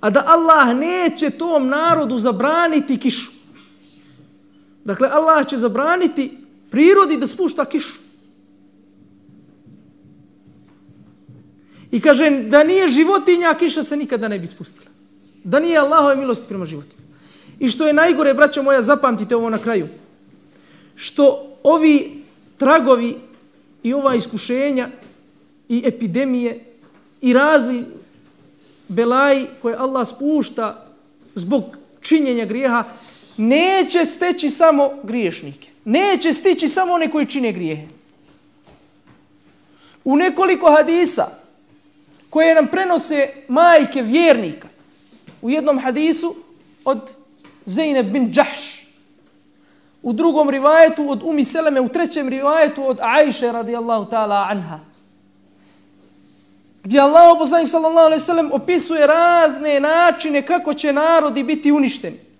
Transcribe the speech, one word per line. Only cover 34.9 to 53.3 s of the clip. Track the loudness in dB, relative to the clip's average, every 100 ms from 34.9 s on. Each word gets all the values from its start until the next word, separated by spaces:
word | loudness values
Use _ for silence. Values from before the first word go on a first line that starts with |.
| -4
griješnike. | -10 -6 -6 -6 -16 -20 -20 _
Neće | -2 0 2 0 0
stići | 0 0 0 0
samo | 0 0
one | 0 -2
koji | -4 -4
čine | -4 -4
grijehe. | -4 -8 -8 -14 -20 _ _ _ _ _ _ _ _ _ _ _ _ _ _ _ _ _ _ _ _
U | -2 0
nekoliko | 0 0 0 2 4
hadisa | 4 4 2 0 -2 -6 -8 _ _ _ _ _ _ _ _ _
koje | 0 4
nam | 4 2
prenose | 0 -2 -2 -2 -2 -4 -6 -4
majke | 2 6 6 4 -4
vjernika, | -2 2 4 2 0 -10 -20 _ _ _ _ _ -20 -12
u | -4
jednom | -4 0 -2
hadisu | -2 -2 -2 -2 -4 -8 -20 _ _ _
od | -6 -6 -6 -20 _ _ -20 _ -10
Zeynep | -4 -2 -2 -2
bin | -2 -2
Džahš, | 0 -2 -2 -16 -18 -20 _ _ _ _ _ _ _ _ _ _ _
u | -8
drugom | -2 0 2 0
rivajetu | 2 2 6 6 4 -4
od | -4
Umi | -4 -2
Seleme, | -2 0 0 0
u | -2
trećem | -2 -4 -4 -6
rivajetu | -4 0 2 2 0 -6
od | -4
Ajše | 0 2 2